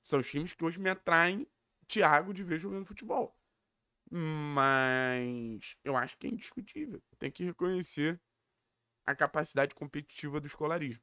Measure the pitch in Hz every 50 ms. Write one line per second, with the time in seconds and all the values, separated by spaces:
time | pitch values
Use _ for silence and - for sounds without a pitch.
0 | _ - 151 139 127 - - 143 160 180 - - 165 165 170 185 190 190 190 190
1 | _ 180 170 165 170 175 190 208 285 _ _ _ _ _ _ _ _ _ - 208
2 | 185 156 147 147 175 196 202 180 202 175 160 160 170 202 190 196 196 - - -
3 | - 220 - 269 - - _ _ _ _ _ _ _ _ _ _ _ _ _ _
4 | _ - - 175 165 156 156 151 147 147 143 139 135 135 135 135 131 131 131 127
5 | 131 127 127 123 123 123 123 120 117 113 110 101 - - - _ _ - 135 123
6 | 123 143 - _ - - - - - - - - 202 - - 302 302 269 185 -
7 | _ _ _ _ - 139 - - 175 180 170 - 180 185 185 180 180 - - 147
8 | 147 156 175 175 _ _ _ _ _ _ _ _ _ _ _ _ _ _ _ _
9 | _ - 139 - 151 - - 156 151 - - 147 139 - - - 151 139 - 147
10 | 147 _ - - - 147 143 151 143 147 - - 151 151 165 170 151 131 117 117